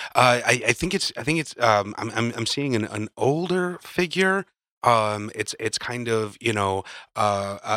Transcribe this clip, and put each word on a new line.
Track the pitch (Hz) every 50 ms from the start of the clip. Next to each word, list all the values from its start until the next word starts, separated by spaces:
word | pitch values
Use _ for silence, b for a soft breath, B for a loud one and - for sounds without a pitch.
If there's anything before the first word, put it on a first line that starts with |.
| B B -
Uh, | 120 123 127 123 120 113
I, | 113 123 123 107 113
I |
think | 120 - 165 185 202
it's, | 190 - - -
I | - 120
think | 135 160 165
it's, | 151 - - -
um, | 120 113 107 104 98 104 110 -
I'm, | 101 117
I'm, | 101 113 117 117 110
I'm | 113 113
seeing | - - 143 143 139 123
an, | 107 107
an | - 107 104 107 104 _
older | - 107 131 147 160 180 170 180 185 180 180 175 170
figure. | - - - - 180 165 151 180 190 190 190 196 185 _ _ _ _ _ _ _
Um, | - 120 120 113 107 107 107 104 104 107 -
it's, | 107 107 - - -
it's | 113 110 - -
kind | - - 120 123 120
of, | 117 113 110 110 104 101 -
you | - 117
know, | 107 104 101 98 95 95 95 B B B B B -
uh, | - 107 104 101 98 98 101 98 101 - 104 107